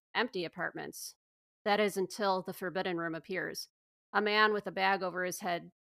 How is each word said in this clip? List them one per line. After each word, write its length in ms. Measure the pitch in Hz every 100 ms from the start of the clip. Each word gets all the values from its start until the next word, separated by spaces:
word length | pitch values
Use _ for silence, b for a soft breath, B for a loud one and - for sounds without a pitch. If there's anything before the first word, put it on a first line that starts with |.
| _ 196
empty 300 | 254 185 160
apartments. 720 | 185 165 - 147 - - - _ _ _ _
That 160 | 214 202
is 180 | 208 196
until 460 | 180 - 196 185
the 100 | 180
Forbidden 440 | - 185 175 185 170
Room 180 | 170 160
appears. 520 | - 185 156 - - _ _ _ _
A 80 | 202
man 320 | 208 214 214
with 120 | 208 190
a 40 |
bag 320 | 180 190 190
over 220 | 180 180 180
his 160 | 175
head 300 | 190 170 175 _